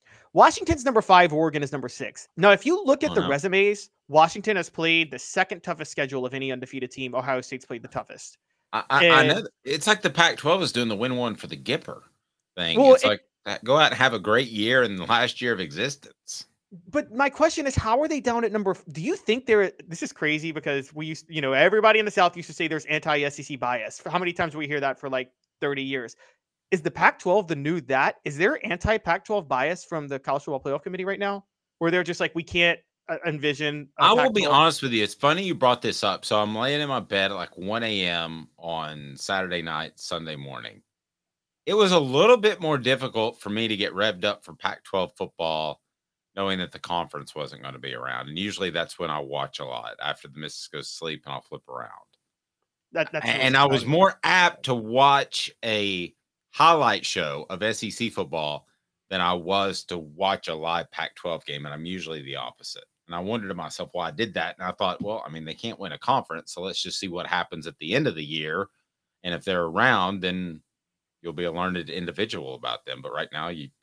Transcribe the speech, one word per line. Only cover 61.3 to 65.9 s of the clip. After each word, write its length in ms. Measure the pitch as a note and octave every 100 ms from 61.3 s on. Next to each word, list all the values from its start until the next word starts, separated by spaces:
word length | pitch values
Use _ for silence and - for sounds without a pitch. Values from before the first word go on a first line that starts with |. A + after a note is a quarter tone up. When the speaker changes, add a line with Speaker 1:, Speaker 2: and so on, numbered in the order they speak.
| D#2+ -
Speaker 2:
game, 200 | D2 D2
and 80 |
I'm 120 | D2+ E2+
usually 360 | F#2 D#2+ D#2
the 160 | C2+ C#2
opposite. 480 | A#1+ - - - - _ -
And 80 | F2
I 40 |
wondered 300 | F#2 A#2 F#2+
to 40 |
myself 360 | F2+ D#2 - F2
why 160 | F2+ E2
I 40 |
did 220 | D#2 A2+
that. 240 | F2 E2+ -
And 80 | F2+
I 60 |
thought, 300 | - F#2+ F2+
"Well, 220 | G2+ A2 -
I 40 |
mean, 140 | D#2+
they 100 | D#2
can't 260 | D#2+ A#2 G#2
win 120 | F#2